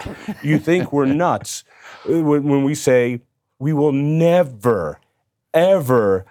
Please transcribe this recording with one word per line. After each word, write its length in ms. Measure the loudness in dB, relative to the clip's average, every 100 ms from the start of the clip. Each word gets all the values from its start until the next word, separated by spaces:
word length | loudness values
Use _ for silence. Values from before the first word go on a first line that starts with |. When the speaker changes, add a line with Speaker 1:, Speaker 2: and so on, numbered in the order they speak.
| -14 -14 -14 -8
Speaker 1:
You 160 | -2 0
think 360 | 0 -2 0
we're 120 | -2 0
Speaker 2:
<laughs> 180 | 0 0
Speaker 1:
nuts, 400 | -2 -6 -16 -18 _ -20 -12 -4
uh, 120 | -2
when, 220 | 0 0 0
when 180 | 0
we 100 | 0
say 460 | -2 2 2 2 -4 _ _ _ -8
we 140 | -4
will 180 | 0 0
never 1120 | 0 0 0 2 2 0 -2 -2 0 -4 -10 _ _ _ _ _ 2
ever 720 | 2 2 2 2 2 0 -4